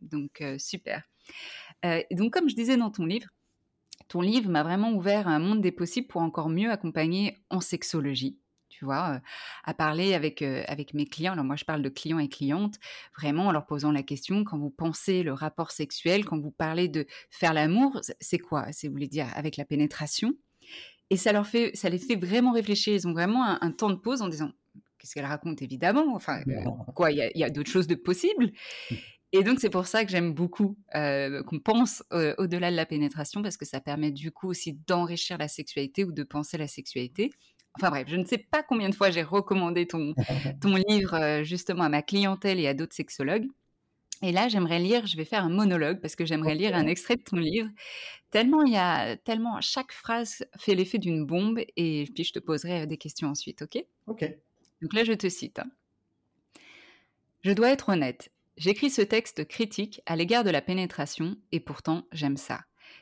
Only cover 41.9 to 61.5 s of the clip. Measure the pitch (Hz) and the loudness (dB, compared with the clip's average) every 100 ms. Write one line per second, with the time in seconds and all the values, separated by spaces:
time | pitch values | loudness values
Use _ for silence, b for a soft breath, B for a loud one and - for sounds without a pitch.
41.9 | 147 - 202 196 196 202 185 143 139 165 | 0 0 2 2 2 0 2 0 0 -4
42.9 | - - - 139 214 262 - _ _ _ | -6 -6 -4 0 0 -2 -10 _ _ _
43.9 | _ - - 185 180 240 208 170 170 180 | _ -14 -4 0 2 4 2 2 2 4
44.9 | 240 208 160 156 214 170 190 208 175 147 | 2 0 -4 -2 0 2 4 4 4 2
45.9 | 190 156 - 160 156 156 156 208 180 156 | -2 -4 -4 -2 0 2 2 2 2 2
46.9 | 175 - 240 - 175 156 214 220 214 B | 0 0 -2 -2 -2 0 0 -4 -8 B
47.9 | B B B _ 214 247 311 277 208 180 | B B B _ 2 6 6 6 6 4
48.9 | 147 110 113 - 220 233 - - 262 269 | 2 0 -4 -4 -2 -2 -4 -4 -4 -6
49.9 | - - 233 226 - - - - 185 185 | -8 -4 -2 -4 -8 -12 -4 2 2 2
50.9 | 202 180 160 147 170 214 226 - - 165 | 0 0 0 0 0 2 0 -4 -2 0
51.9 | 151 147 185 147 - - 151 170 175 151 | 0 -4 -4 -4 -4 -2 -2 -2 -4 -4
52.9 | 156 151 - 151 147 - - 151 240 - | -6 -10 -4 -4 -2 -8 -10 -8 -8 -8
53.9 | _ - 220 156 - _ _ _ - 160 | _ -10 -6 -6 -6 _ _ _ -12 -4
54.9 | 214 226 214 190 - - - 262 - _ | 0 2 2 -2 -4 -8 -10 -12 -14 _
55.9 | _ _ _ _ _ _ b b b b | _ _ _ _ _ _ b b b b
56.9 | b b b _ _ 190 202 240 277 - | b b b _ _ 0 4 6 4 2
57.9 | 180 131 - - _ _ - 175 208 285 | 0 0 -4 -14 _ _ -2 0 2 2
58.9 | 247 202 226 - - 151 - 214 - 208 | 2 2 2 0 -6 -6 -4 -4 -4 -8
59.9 | - - 165 175 240 208 143 - 185 180 | -8 -4 0 2 4 4 2 2 -2 -2
60.9 | - 143 - 165 202 _ | -4 -6 -4 -4 -6 _